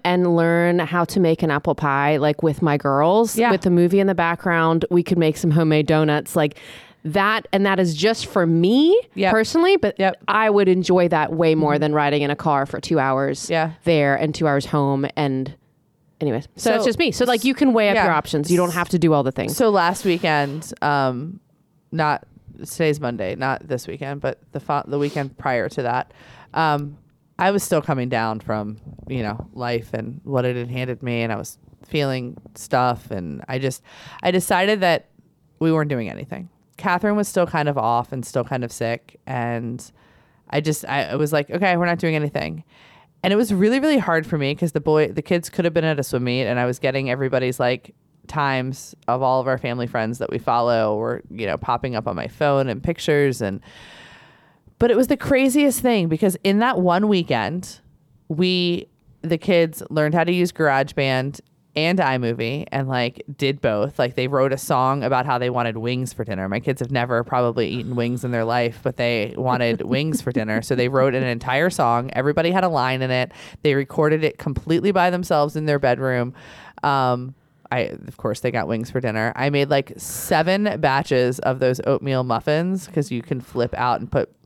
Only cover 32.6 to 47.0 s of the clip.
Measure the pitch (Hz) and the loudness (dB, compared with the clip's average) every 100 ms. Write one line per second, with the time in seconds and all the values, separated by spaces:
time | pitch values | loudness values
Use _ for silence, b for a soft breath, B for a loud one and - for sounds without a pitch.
32.6 | - 131 123 117 - 101 85 67 - 131 | -2 2 2 0 -6 -8 -8 -10 -8 -4
33.6 | 135 - B B B B 185 180 180 180 | -4 -6 B B B B 0 0 2 2
34.6 | 196 214 180 160 - _ _ _ _ - | 2 2 2 2 -2 _ _ _ _ -2
35.6 | 160 160 147 127 101 50 - - 175 _ | 2 2 0 -2 -6 -8 -12 -12 -14 _
36.6 | _ - 196 175 208 208 202 190 170 160 | _ -6 -2 0 2 0 0 0 0 0
37.6 | 147 135 113 120 120 131 117 131 120 131 | 0 0 0 0 -2 -8 -6 -4 -4 -4
38.6 | 120 - 117 117 - - - 127 117 117 | -6 -6 -4 -4 -8 -18 -8 -4 -4 -4
39.6 | 120 120 - b b b b b - 151 | -6 -10 -14 b b b b b -6 -2
40.6 | 156 147 - 139 71 135 151 151 143 170 | -2 -2 -4 -4 -2 -2 0 0 -2 -2
41.6 | 190 175 175 170 165 156 147 143 156 156 | 0 2 0 0 -2 -2 -2 -4 -6 -10
42.6 | - b b b b _ 185 208 220 190 | -16 b b b b _ 0 2 2 2
43.6 | 214 262 302 277 180 165 156 156 139 147 | 2 2 2 2 2 0 0 -2 -2 -2
44.6 | 165 151 156 151 135 156 - 175 - - | -2 -2 2 2 2 -2 -2 -2 -2 -2
45.6 | 170 165 160 143 135 123 123 123 113 123 | 0 2 0 0 -2 -2 0 0 0 0
46.6 | 123 123 135 139 | -2 -2 -2 -2